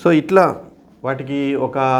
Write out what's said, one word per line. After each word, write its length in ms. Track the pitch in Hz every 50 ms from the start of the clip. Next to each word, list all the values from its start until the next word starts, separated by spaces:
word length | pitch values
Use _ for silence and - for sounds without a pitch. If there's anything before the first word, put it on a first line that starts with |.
So, 60 | - 175 170 156
ఇట్లా 240 | 143 151 185 190 180 160 - - - - - _ _ _ _ _ -
వాటికి 340 | 131 135 131 135 131 143 143 139 139 139 131 131 127
ఒక 100 | 127 139 135 131 131 127